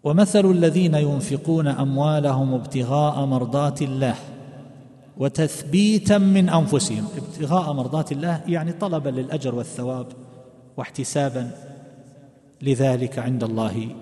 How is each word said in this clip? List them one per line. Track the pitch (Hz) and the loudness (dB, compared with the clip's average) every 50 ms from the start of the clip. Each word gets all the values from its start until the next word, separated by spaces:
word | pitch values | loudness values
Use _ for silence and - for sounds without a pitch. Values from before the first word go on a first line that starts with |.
| - | 0
"ومثل | 131 151 175 208 196 190 208 196 190 | 2 6 6 6 6 6 4 6 6
الذين | 185 175 170 165 151 185 180 170 156 | 6 6 4 4 4 4 4 4 4
ينفقون | 151 147 143 143 139 135 - 139 143 143 156 165 160 156 143 | 2 2 2 0 -2 -2 -4 -4 -4 -2 0 0 2 2 0
أموالهم | 135 123 135 135 135 135 143 151 151 151 143 143 131 131 139 135 131 | 0 0 0 0 0 0 2 2 2 2 2 2 0 2 0 0 0
ابتغاء | 127 - - - 135 123 117 135 147 147 147 147 139 139 | -2 -4 -4 -4 -4 -2 0 2 2 2 2 0 0 0
مرضات | 139 131 127 123 117 120 139 147 147 139 - 156 | 0 0 0 0 0 0 0 0 0 -2 -2 -4
الله | 135 131 131 135 127 113 - - - - - - - - - - - - - - - - - - - - - | -4 -2 -2 -2 -2 -2 -4 -8 -16 -16 -18 -18 -18 -18 -18 -18 -20 -20 -20 -20 -20 -20 -20 -20 -20 -8 -2
وتثبيتا | 131 139 135 - 160 147 - - - 151 143 185 202 214 214 208 - 190 208 202 | -2 -2 0 0 -2 -2 -2 -8 -8 0 2 4 4 4 4 2 4 4 4 6
من | 196 196 190 196 185 180 | 6 6 6 6 4 4
أنفسهم"، | 160 165 160 202 147 139 - - 110 107 - - - | 4 2 2 2 2 0 0 0 -2 -4 -4 -6 -8
ابتغاء | 147 127 - - - 156 135 165 185 175 156 147 | -10 -10 -10 -8 -8 -4 0 0 0 0 -2 -4
مرضات | 139 127 123 139 156 151 - 151 | -4 -4 -2 -2 -4 -2 -2 -4
الله | 139 151 175 170 156 165 - | -4 -4 -4 -4 -4 -2 -2
يعني | 170 170 156 165 170 | -2 -2 -2 -4 -4
طلبا | - 208 196 170 156 139 143 | -4 -4 -2 -2 -2 -2 -2
للأجر | 127 131 131 135 156 156 131 135 120 | -4 -4 -6 -4 -6 -4 -4 -4 -4
والثواب | 123 117 - - - 123 127 127 127 123 - - - - - - - - - - - - - - | -4 -6 -8 -8 -8 -6 -6 -6 -6 -8 -12 -14 -20 -20 -20 -20 -20 -20 -20 -20 -20 -20 -18 -12
واحتسابا | - 120 - - - 131 - - 147 143 139 120 127 123 120 - - - - - - - - - - - - - - - - _ - _ _ _ _ 135 | -12 -12 -10 -8 -8 -8 -4 -2 0 -2 0 -2 -4 -6 -6 -10 -14 -16 -18 -18 -20 -20 -20 -20 -20 -20 -20 -20 -20 -20 -20 _ -20 _ _ _ _ -2
لذلك | 139 135 120 135 135 127 123 127 123 - 127 | -2 2 2 2 2 2 0 -2 -4 -4 -4
عند | 117 123 131 123 117 | -4 -2 -2 -2 -2
الله | 113 113 113 113 104 92 110 110 110 - - | -2 -2 -2 -2 -2 -2 -4 -6 -6 -10 -12